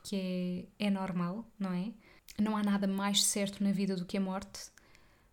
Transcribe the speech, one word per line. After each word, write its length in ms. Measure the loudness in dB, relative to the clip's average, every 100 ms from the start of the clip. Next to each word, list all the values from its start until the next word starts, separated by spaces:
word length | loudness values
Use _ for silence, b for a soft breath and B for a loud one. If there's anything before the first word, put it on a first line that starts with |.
que 640 | -4 -2 -2 -2 -2 -2 -6 _
é, 80 | 2
é 40 |
normal, 600 | 2 0 0 -2 -4 -8 -6
não 140 | -2
é? 180 | -2 -2 -8 B B B -2
Não 160 | 0
há 80 | 2
nada 240 | 2 2 2
mais 380 | 0 2 2
certo 400 | 2 2 -2 2
na 80 | 2
vida 240 | 2 2 0
do 80 |
que 140 | -2 -2
a 20 |
morte, 540 | 0 -2 -6 -12 -16 b b b b b b